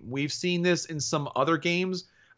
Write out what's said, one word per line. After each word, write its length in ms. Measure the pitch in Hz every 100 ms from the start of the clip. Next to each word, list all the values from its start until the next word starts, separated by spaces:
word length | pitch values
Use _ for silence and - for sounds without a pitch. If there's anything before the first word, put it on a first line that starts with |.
| 107
We've 240 | 135 147
seen 300 | - 180 175
this 240 | 175 170 -
in 160 | 156
some 260 | - 156 143 -
other 220 | 151 160
games. 480 | 175 175 185 180 - _ _